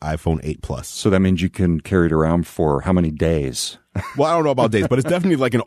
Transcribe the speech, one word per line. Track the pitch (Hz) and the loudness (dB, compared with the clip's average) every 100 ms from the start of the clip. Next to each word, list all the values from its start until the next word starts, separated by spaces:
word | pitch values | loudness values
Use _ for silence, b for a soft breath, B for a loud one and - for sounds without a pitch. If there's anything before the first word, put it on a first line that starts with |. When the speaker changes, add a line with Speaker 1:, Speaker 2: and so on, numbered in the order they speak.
Speaker 1:
iPhone | 76 78 - 78 | -6 -4 -2 -2
eight | 71 76 | -2 -6
Plus. | - 64 - | -8 -10 -10
Speaker 2:
So | - 110 | -4 0
that | 95 | 2
means | 95 92 | 4 2
you | 90 | 0
can | - 90 82 | 0 0 0
carry | - 95 85 | 0 2 4
it | |
around | 78 78 85 82 | 2 2 0 -2
for | - 78 71 | -2 0 0
how | 90 | 2
many | 90 85 | 2 0
days? | 76 82 82 67 60 - - _ - | 0 0 0 -2 -6 -10 -12 _ -10
<laughs> | - - | -6 -2
Speaker 1:
Well, | 156 | 0
I | 170 | 2
don't | |
know | 151 | 0
about | 127 113 | 2 2
days, | 107 98 | 2 0
but | 127 | 0
it's | 131 | 0
definitely, | 180 185 156 | 0 2 2
like, | 131 | 2
an | 120 | 0